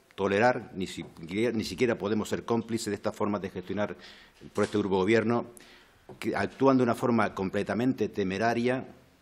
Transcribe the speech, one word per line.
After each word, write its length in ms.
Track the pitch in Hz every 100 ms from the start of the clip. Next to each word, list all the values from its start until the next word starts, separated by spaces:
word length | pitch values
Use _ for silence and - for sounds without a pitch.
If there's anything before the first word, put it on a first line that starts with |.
| _
tolerar, 560 | - 98 98 120 131 -
ni 120 | - 90
siquiera, 680 | - 76 - 82 95 120 110
ni 80 |
siquiera 320 | 92 87 123 113
podemos 320 | 101 107 95
ser 160 | 95
cómplices 420 | - 117 - 113 -
de 80 |
esta 180 | 101 107
forma 260 | - 104 104
de 120 | 92
gestionar 460 | 95 - 98 101 87 - - - _ -
por 120 | -
este 140 | 104 104
grupo 180 | 98 95
de 60 |
gobierno, 440 | 92 113 110 120 - - - - - _ - -
que 160 | 110
actúan 440 | - 101 - 135 131
de 40 |
una 120 | 123
forma 400 | 117 127 117 101
completamente 760 | - 95 101 98 98 127 127 104
temeraria, 800 | - 95 95 113 117 120 131 - - - _